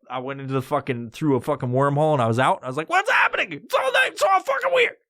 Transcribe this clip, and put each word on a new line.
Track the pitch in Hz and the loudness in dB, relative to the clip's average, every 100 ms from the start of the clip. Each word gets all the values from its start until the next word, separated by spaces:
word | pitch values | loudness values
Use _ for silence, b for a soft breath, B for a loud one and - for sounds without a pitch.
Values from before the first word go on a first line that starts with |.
| _ | _
I | 127 | -10
went | 127 139 | -8 -10
into | 135 | -4
the | 135 | -4
fucking, | 123 147 135 120 117 | -2 -4 -2 -6 -6
through | - 156 | -4 2
a | 131 | 2
fucking | - 143 127 | 0 -4 0
wormhole | 123 139 143 156 | 2 2 2 2
and | 151 | 2
I | 117 | 2
was | 113 | 2
out. | 131 185 | 2 2
I | 127 | -4
was | 127 | -8
like, | 160 | -2
What's | 359 427 | 0 2
happening? | - - 508 277 | 2 2 0 -4
It's | - 233 | -6 -4
all | 508 523 | -2 0
night. | 508 494 | 2 0
It's | 320 | 2
all | 605 381 | 2 2
fucking | 370 539 508 | 0 -4 0
weird. | 523 480 - | 2 0 -2